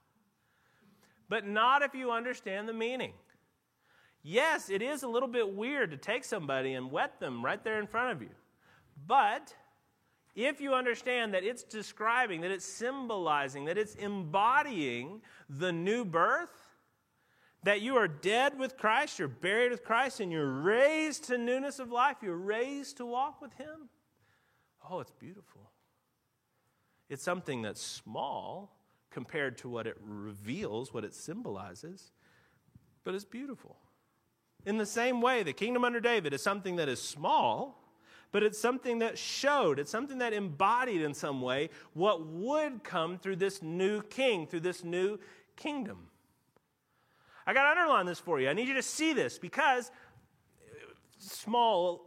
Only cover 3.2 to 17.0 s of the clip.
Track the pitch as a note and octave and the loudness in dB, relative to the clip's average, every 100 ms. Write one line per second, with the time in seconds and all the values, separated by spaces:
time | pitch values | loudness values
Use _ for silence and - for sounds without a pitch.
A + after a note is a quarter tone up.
3.2 | _ _ _ _ _ _ _ _ _ _ | _ _ _ _ _ _ _ _ _ _
4.2 | C#3+ G#3 D#4 C#4+ - G3 A#3+ D4 C4 A#3 | -2 2 4 2 -2 -2 -2 -4 -2 -2
5.2 | C4 A#3+ G#3 G3 A#3 C#4+ G3 C#3+ - A#3+ | 0 0 -2 -2 -4 -2 -2 -4 -4 -4
6.2 | - G#3+ C#3+ C3+ C3 C3 B2+ D#3 D#3 - | -4 -6 -2 0 0 -4 -4 -2 -2 -4
7.2 | E3 A#2+ B2+ G#3 A3+ G#3+ G3+ A3+ B3 F3 | -8 -4 -2 -2 -2 -4 -2 -2 -2 -4
8.2 | G2+ - _ _ _ - _ - D3+ C4 | -10 -18 _ _ _ -20 _ -20 4 6
9.2 | G#3 C4 D4+ - _ _ _ _ _ _ | 6 0 -8 -20 _ _ _ _ _ _
10.2 | _ - C4 C#4+ C#4 C4 B3 A3+ B3+ B3 | _ -2 -2 -2 0 0 0 -2 -2 -2
11.2 | A3 F#3+ F#3+ B3 - A3 G3+ - G#3+ A#3+ | 0 0 -2 -6 -10 -10 -10 -2 0 2
12.2 | A#3+ E3 F3 F#3+ - - A#3+ C4+ B3 G#3 | 2 0 -4 -4 -8 -6 -6 -4 -4 -2
13.2 | E3 D3 C#3 C#3 D3 F#3+ G#3+ - G3+ G3+ | 2 2 0 -4 -2 -2 -2 -4 -6 -4
14.2 | D#3+ F#3+ A3 C#4 D4 G#3 C#3 A#2+ C3+ G#3+ | 0 2 6 4 2 0 -2 -2 -6 -12
15.2 | - - - C#3 F3+ E3 F3+ A#3 A3 E3 | -18 -20 -14 -4 -2 0 0 0 2 4
16.2 | F#3 C#4+ F4 - - _ _ _ | 6 4 0 -12 -20 _ _ _